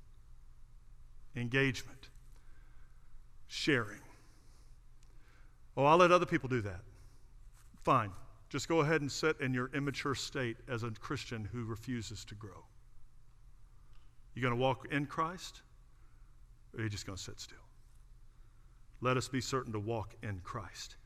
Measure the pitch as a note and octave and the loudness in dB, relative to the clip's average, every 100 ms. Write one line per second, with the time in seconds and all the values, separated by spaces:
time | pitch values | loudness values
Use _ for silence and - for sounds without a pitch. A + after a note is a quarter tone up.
0 | - - - - - - - - - - | -18 -18 -18 -18 -18 -18 -18 -18 -18 -18
1 | - - - A#2+ A#2+ C3+ C3+ - - - | -16 -16 -10 -4 2 6 6 4 -4 -12
2 | - - - - - - - - - - | -16 -16 -16 -16 -14 -14 -14 -14 -16 -16
3 | - - - - - - - C3 G#2 G#2 | -14 -14 -14 -16 -10 -2 4 4 2 -6
4 | - - - - - - - - - - | -14 -20 -20 -20 -20 -20 -18 -20 -20 -20
5 | - - - - - - - - C#3 E3+ | -18 -18 -18 -20 -20 -20 -6 6 10 10
6 | F3 F3+ E3+ D#3+ B2 B2 G#2 F2+ - - | 12 10 6 0 2 0 0 -6 -12 -16
7 | - - - - - - - - - C3+ | -18 -18 -18 -18 -18 -18 -20 -4 4 4
8 | G#2 F2+ - - - C#3+ - E3 D3 D#3 | 4 -4 -12 -16 -6 -2 4 6 6 6
9 | C#3+ - D#3+ - C3 B2+ C3 C#3+ C#3+ C3 | 2 2 2 4 2 2 0 0 0 0
10 | C#3+ B2 - C#3+ A#2+ A2+ - A#2+ A#2 A2 | 0 0 -2 0 -2 -2 -4 -2 -2 -4
11 | - C#3 - A#2 G2+ A#2+ A2+ G#2+ - A#2+ | -4 -4 -4 -6 -4 -4 -4 -4 -4 -4
12 | G#2+ G#2 - G#2 G#2+ F2 - - - - | -4 -8 -10 -12 -12 -14 -18 -20 -18 -14
13 | - - - - - - - - - - | -14 -16 -20 -20 -20 -18 -18 -20 -18 -16
14 | - - - - B2+ A#2+ C3 B2+ - C#3 | -16 -18 -12 0 2 4 4 2 0 -2
15 | C#3+ - D#3+ F#3 - - - - - - | 0 0 -2 -2 -10 -14 -20 -20 -20 -20
16 | - - - - - - - - A2 G#2 | -20 -20 -20 -20 -20 -20 -12 -4 -2 -2
17 | - F#2+ - - - - - - - - | -6 -8 -8 -10 -12 -16 -20 -20 -20 -20
18 | - - - - - - - - - - | -20 -20 -20 -20 -20 -20 -20 -20 -20 -2
19 | B2 B2+ - C3+ - C3 B2+ A2 G#2 A2+ | 2 2 2 -2 0 -2 -2 -4 -2 -2
20 | - - A2+ F#2+ - A#2+ F2 - - - | -4 -8 -6 -6 -6 -8 -8 -12 -14 -14